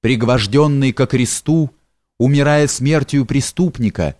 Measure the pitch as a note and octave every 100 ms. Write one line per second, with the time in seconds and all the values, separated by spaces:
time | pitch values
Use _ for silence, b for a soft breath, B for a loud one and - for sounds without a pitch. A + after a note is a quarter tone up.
0 | A2+ A2+ A#2 B2 G#2 B2+ D3+ C#3 C3+ -
1 | C3 B2+ B2 - - D#3+ D3 _ _ _
2 | _ _ B2 C#3+ C#3+ D3 D3 - C3 D#3
3 | C#3 C#3+ B2+ C3+ - - F3+ - A2+ -
4 | D#2+ -